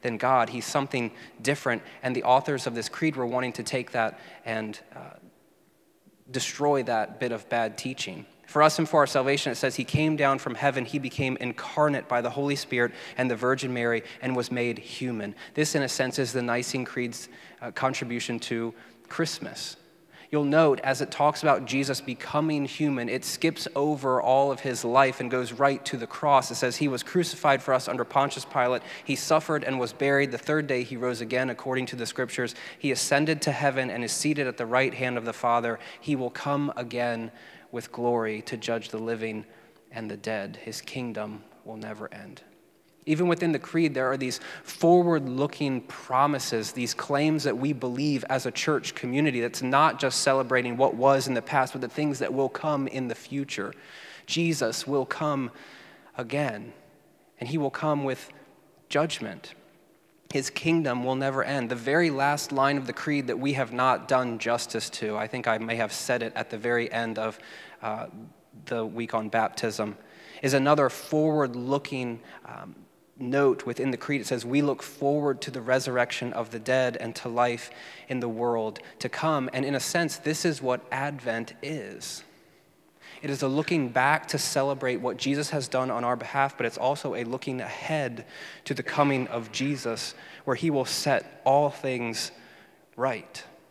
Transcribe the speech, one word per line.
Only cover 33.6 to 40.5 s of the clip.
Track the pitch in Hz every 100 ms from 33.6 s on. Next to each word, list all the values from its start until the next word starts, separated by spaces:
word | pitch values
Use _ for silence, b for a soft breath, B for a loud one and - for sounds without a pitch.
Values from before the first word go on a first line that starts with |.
| 143 131 127
and | 107
is | 120
seated | - 151 147 131
at | 120
the | 117
right | 123 135
hand | - 127 123
of | 113
the |
Father. | 120 123 120 117 113 B B
He | - 139
will | 123
come | - 143 143 143 -
again | 120 120 120 117 113 B B B B
with | 123 113
glory | - 120 120 110 107
to | - 117
judge | 110 113 107
the | 110
living | 113 117 113 110 113 B B B _
and | 113 110
the | 104
dead. | 104 110 101